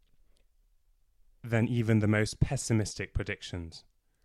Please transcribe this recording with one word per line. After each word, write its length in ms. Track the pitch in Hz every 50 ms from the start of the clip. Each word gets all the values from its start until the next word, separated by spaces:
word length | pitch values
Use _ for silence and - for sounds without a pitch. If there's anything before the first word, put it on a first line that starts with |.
| _ _ _ _ _ _ _ _ _ _ _ _ _ _ _ _ _ _ _ _ _ _ _ _ _ _ _ _ -
than 240 | 113 117 110 113 117
even 320 | 123 120 110 110 113 107
the 80 | 107 104
most 320 | 107 107 107 - - -
pessimistic 760 | - - 143 - - - 117 107 101 - - - 98 - -
predictions. 680 | - 98 - 101 - - - - 87 85 82 80 - - _ _ _ _ _ _ _ _